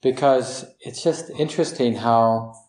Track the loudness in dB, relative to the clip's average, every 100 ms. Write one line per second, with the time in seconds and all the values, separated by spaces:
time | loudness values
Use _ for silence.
0 | 0 2 2 2 0 -10 -16 _ -16 -4
1 | -2 -2 -8 -4 -4 -2 -4 0 -2 0
2 | 2 4 4 2 -4 -16